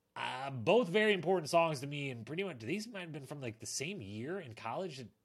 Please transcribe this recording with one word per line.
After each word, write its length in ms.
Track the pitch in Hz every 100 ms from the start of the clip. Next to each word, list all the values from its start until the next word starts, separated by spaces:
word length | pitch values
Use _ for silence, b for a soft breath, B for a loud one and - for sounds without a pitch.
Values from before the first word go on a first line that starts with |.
| _ -
Uh, 340 | 120 127 139
both 380 | 135 107 220 208
very 260 | 196 214
important 380 | 196 156 190 151
songs 300 | 170 165 147
to 60 | 139
me, 220 | 147 143
and 160 | 120 110
pretty 180 | 156
much 180 | 196 135
these 260 | 110 196 214
might 140 | 202
have 100 | 175
been 160 | 151 131
from, 140 | 147
like, 180 | 127 107
the 80 | 113
same 340 | - 143 202
year 380 | 98 107 127 196
in 160 | 165 110
college. 500 | 113 135 185 131 110 _